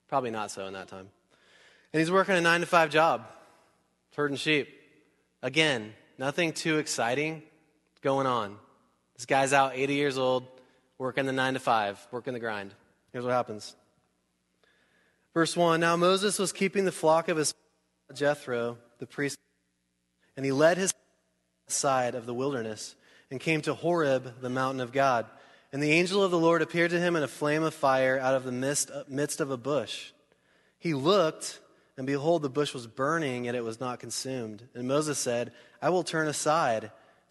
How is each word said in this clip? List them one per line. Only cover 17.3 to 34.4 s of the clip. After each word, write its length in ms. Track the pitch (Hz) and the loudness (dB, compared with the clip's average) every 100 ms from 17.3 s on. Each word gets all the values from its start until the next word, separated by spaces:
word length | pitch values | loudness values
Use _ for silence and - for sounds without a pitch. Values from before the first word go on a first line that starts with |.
| 160 | 0
his 160 | 147 - _ _ _ _ _ | 0 -4 _ _ _ _ _
Jethro, 640 | 131 143 147 - 120 117 117 _ _ | -2 0 0 -2 -4 -4 -6 _ _
the 80 | 123 | -14
priest, 320 | - 143 - _ _ _ _ _ _ _ _ _ - | -6 -6 -6 _ _ _ _ _ _ _ _ _ -6
and 80 | |
he 80 | 139 | -2
led 240 | 135 156 175 | 4 4 4
his 160 | 190 - _ _ _ _ _ _ _ | 0 -4 _ _ _ _ _ _ _
side 460 | - 147 131 123 | -2 0 0 0
of 120 | 123 117 | -4 -8
the 80 | |
wilderness 600 | 120 135 135 110 107 - - _ - _ | -4 -4 -4 -6 -8 -12 -18 _ -20 _
and 100 | 127 | -8
came 220 | - 156 | -2 -2
to 120 | 147 | -2
Horeb, 680 | 135 160 170 147 131 127 120 | -4 0 0 2 0 -2 -10
the 100 | 127 | -6
mountain 300 | 127 131 135 | -2 -2 -2
of 120 | 123 | -4
God. 340 | 135 139 120 110 - - - _ | 2 2 2 -2 -12 -20 -20 _
And 100 | 139 | -4
the 100 | 147 | 2
angel 300 | 160 175 202 | 2 2 2
of 80 | 196 | 2
the 80 | 170 | 4
Lord 240 | 165 170 | 4 4
appeared 280 | 156 175 170 | 2 0 2
to 100 | 170 | 2
him 140 | 175 | 2
in 80 | 170 | 0
a 60 | 139 | -2
flame 340 | - 147 151 | -2 0 0
of 120 | 160 | 0
fire 440 | 151 139 131 131 131 | 0 2 4 4 2
out 160 | 131 | 2
of 100 | 131 | 0
the 80 | 127 | 0
midst, 380 | 123 135 143 - | -4 -2 -2 -4
uh, 140 | 143 143 | -8 -8
midst 340 | 131 147 - | -4 -4 -2
of 100 | 147 | -4
a 60 | 131 | -4
bush. 540 | 123 147 110 - - _ _ _ _ _ _ _ | -2 -2 -2 -10 -14 _ _ _ _ _ _ _
He 160 | 170 | -4
looked, 640 | 147 139 202 160 156 - - - _ _ - | 0 2 4 2 -2 -10 -12 -20 _ _ -10
and 100 | 131 | -4
behold, 360 | 143 151 170 | -2 2 0
the 80 | 143 | 0
bush 240 | 131 147 | -2 -4
was 120 | 135 117 | -6 -14
burning, 560 | 107 135 165 147 123 | -4 -2 0 -2 -4
yet 100 | 120 | -4
it 80 | 120 | -4
was 160 | 117 110 | -6 -6
not 220 | 127 120 | -8 -8
consumed. 680 | 120 - 131 131 | -10 -10 -8 -8